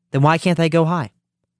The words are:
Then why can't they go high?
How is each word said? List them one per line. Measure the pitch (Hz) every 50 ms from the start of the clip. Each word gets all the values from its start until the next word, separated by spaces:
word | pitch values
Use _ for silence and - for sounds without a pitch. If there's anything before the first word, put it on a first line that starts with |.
| _ _
Then | - 139
why | 139 151 160 165
can't | - 185 175
they | 156 165 160
go | 151 165 165
high? | 156 175 170 127 101 _ _ _ _ _ _ _ _ _